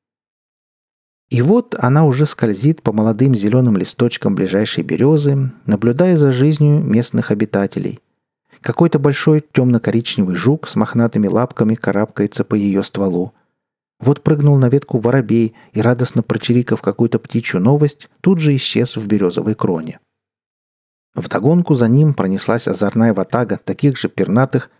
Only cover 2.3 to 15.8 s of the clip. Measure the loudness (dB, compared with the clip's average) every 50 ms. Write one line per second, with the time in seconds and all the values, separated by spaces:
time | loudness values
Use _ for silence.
2.3 | -2 -2 -2 -2 0 0 0 0 0 0 -2 -2 0 2 2 2 2 2 2 2
3.3 | 2 2 0 0 2 2 2 2 2 0 -2 -4 -2 -2 -2 -2 -2 -2 -4 -2
4.3 | -2 -2 -2 0 0 -2 -2 -2 -4 -6 -4 -4 -2 0 2 2 2 2 2 0
5.3 | 0 0 -2 -4 -6 -8 -4 -4 -2 0 0 0 0 2 2 2 2 2 2 2
6.3 | 2 2 2 2 2 2 2 2 2 2 2 2 0 0 0 -2 -2 -4 -2 -2
7.3 | -2 -2 -2 -2 -2 -2 -2 -2 -4 -6 -8 -8 -10 -12 _ _ _ _ _ _
8.3 | _ _ _ _ _ _ -8 -6 -2 0 0 0 0 2 0 0 0 0 2 2
9.3 | 2 2 0 _ 0 0 2 2 2 2 0 0 -2 -2 -2 -4 -2 -2 -2 -2
10.3 | -2 -2 0 0 0 0 -4 -6 -4 -2 -2 -2 0 0 0 0 0 0 0 0
11.3 | 0 0 -2 -2 -2 -2 0 0 -2 -2 -2 -2 -2 -2 -2 -4 -2 -4 -4 -2
12.3 | -2 -4 -4 -2 -2 -2 0 0 0 -2 -4 -4 -4 -4 -4 -2 -2 -4 -6 -6
13.3 | _ _ _ _ _ _ _ _ _ _ _ _ _ -4 0 0 0 2 0 0
14.3 | 0 2 4 4 4 4 4 2 2 0 -2 -2 -4 -2 0 0 0 0 0 2
15.3 | 2 2 2 0 -4 -8 -16 _ -4 -2